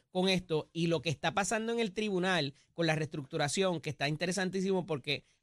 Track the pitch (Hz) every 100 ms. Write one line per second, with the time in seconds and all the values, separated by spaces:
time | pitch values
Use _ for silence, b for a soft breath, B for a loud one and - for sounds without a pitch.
0 | b 185 185 185 185 156 - 165 170 165
1 | 165 139 170 - 202 220 220 233 226 185
2 | 214 185 180 180 139 - b - 165 156
3 | 156 165 135 156 147 196 190 165 151 139
4 | 139 151 175 180 185 185 190 185 170 151
5 | 147 139 - _